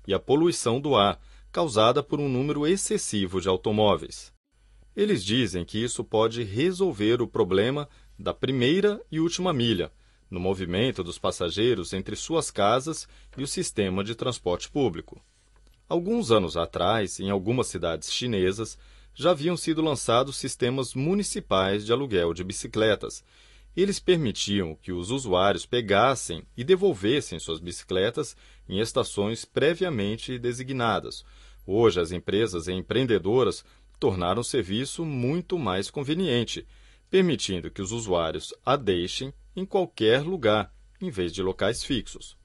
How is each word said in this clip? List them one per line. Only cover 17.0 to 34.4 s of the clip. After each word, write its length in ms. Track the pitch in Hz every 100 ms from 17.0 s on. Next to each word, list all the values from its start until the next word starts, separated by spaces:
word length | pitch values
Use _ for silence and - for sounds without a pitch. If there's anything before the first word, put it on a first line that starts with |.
| 95 -
em 80 | 95
algumas 380 | 101 95 127 107
cidades 440 | 92 85 80 -
chinesas, 680 | - 123 104 92 101 110 - - - - -
já 140 | 156
haviam 260 | 160 160 170
sido 240 | - 156
lançados 560 | 160 131 - 117 135 -
sistemas 560 | 135 - 123 135 123
municipais 880 | 131 147 202 196 214 - 95 95 101
de 80 | 104
aluguel 440 | 120 139 98 85 85
de 80 |
bicicletas. 800 | 92 95 - 110 110 101 - - - _ - - - -
Eles 240 | 196 196
permitiam 760 | - 175 131 92 - 101 82 78
que 160 | -
os 180 | 87 90
usuários 560 | 135 117 90 98 90 -
pegassem 800 | 123 107 101 127 127 - 80 - -
e 80 |
devolvessem 760 | 135 185 196 110 101 143 - 82
suas 200 | - 80
bicicletas 760 | 85 - - 92 104 131 131 - - - -
em 100 | 92
estações 640 | 113 131 110 - 101 113
previamente 920 | - 127 139 170 180 127 101 113 - 127
designadas. 880 | 120 123 131 135 117 92 60 - - - - - -
Hoje, 340 | 101 117 87
as 120 | 82
empresas 560 | 90 - 98 113 87 82
e 60 |
empreendedoras 920 | 92 87 110 131 101 90 123 110 - - _ - -
tornaram 420 | 131 92 87 101